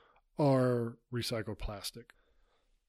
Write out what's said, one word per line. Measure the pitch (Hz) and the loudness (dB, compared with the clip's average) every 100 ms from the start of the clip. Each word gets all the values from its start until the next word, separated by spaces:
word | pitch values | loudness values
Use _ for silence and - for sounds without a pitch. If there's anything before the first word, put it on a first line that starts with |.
| _ _ _ - | _ _ _ 0
are | 147 135 127 123 117 120 - | 4 6 4 2 -2 -6 -8
recycled | 120 110 113 107 104 | -4 -2 -4 -4 -6
plastic. | - 101 - 117 113 - _ _ _ _ _ _ | -6 -6 -8 -12 -18 -20 _ _ _ _ _ _